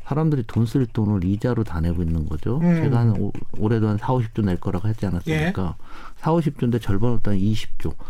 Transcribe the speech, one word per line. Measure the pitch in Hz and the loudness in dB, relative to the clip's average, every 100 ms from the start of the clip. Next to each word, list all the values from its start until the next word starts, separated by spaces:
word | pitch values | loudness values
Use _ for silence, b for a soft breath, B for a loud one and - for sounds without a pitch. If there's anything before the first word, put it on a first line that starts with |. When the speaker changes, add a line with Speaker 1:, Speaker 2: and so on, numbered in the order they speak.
Speaker 1:
사람들이 | - 143 160 147 110 | -4 -2 0 0 -2
돈 | 117 113 | -2 0
쓸 | 143 123 | 0 0
돈을 | - 104 104 | 0 0 0
이자로 | 87 104 131 117 | 0 0 0 -2
다 | 110 87 | -2 -2
내고 | 82 85 | 0 0
있는 | 85 82 76 | 0 0 -2
거죠. | 78 - 131 | -2 -2 0
Speaker 2:
음. | 175 165 | 2 2
Speaker 1:
제가 | 151 123 | 2 2
한 | 117 101 | 2 2
오-, | 98 - - - | 0 -2 -2 0
올해도 | 107 113 107 | 2 2 2
한 | 104 | 0
사오십 | - 127 113 | 0 -2 -2
조 | - | -2
낼 | 101 90 | -2 0
거라고 | - 90 104 | -2 -2 -2
하지 | 110 98 | -2 -2
않았습니까? | 87 165 156 160 196 90 - | -4 -2 -2 -2 -2 -4 -6
Speaker 2:
예. | B B B - | B B B -6
Speaker 1:
사오십 | 160 170 151 - | 0 0 0 -2
조인데 | 123 117 | -2 0
절반 | 113 104 120 | 0 2 4
없다는 | 117 - 98 | 6 6 4
이십 | 98 107 - - | 4 2 2 2
조. | 90 - - | 0 -2 -2